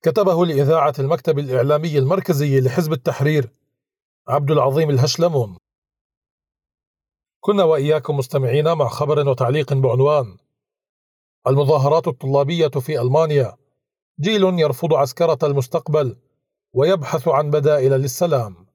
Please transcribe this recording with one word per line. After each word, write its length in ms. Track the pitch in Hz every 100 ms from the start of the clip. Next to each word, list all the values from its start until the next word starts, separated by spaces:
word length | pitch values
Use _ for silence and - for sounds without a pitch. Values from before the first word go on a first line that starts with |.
كتبه 440 | - 214 190 170 175
لإذاعة 480 | 143 139 165 147 139
المكتب 400 | 135 165 - 143
الإعلامي 580 | 143 127 131 151 165 147
المركزي 640 | 135 185 180 147 147 135
لحزب 320 | 127 131 156
التحرير 560 | 160 160 127 143 151 120 _ _ _ _ _ _ _ -
عبد 240 | 139 143
العظيم 380 | 151 131 139 156
الهشلمون. 680 | 135 143 - 170 151 110 87 _ _ _ _ _ _ _ _ _ _ _ _ _ _ _ _ _ _
كنا 240 | - 202
وإياكم 540 | 175 156 143 151 135 143
مستمعين 560 | 131 147 127 135 151
مع 140 | 165 127
خبر 420 | - 147 147 143
وتعليق 440 | 123 123 151 147
بعنوان: 640 | 135 131 127 139 151 110 90 _ _ _ _ _ _ _ _ _ _ 123
المظاهرات 600 | 135 143 151 139 160 175
الطلابية 600 | 139 135 139 143 170 156
في 340 | 139 127 147
ألمانيا، 560 | 123 143 160 147 113 - _ _ _ _ _ -
جيل 240 | 160 214
يرفض 500 | 190 180 156 135 165
عسكرة 440 | 156 139 - 170 151
المستقبل 760 | 147 139 127 165 - 151 135 104 _ _ _ _ _
ويبحث 540 | 123 151 190 135 160 139
عن 220 | 147 151
بدائل 420 | 151 147 151 135
للسلام. 760 | 135 139 - 175 143 107 87 95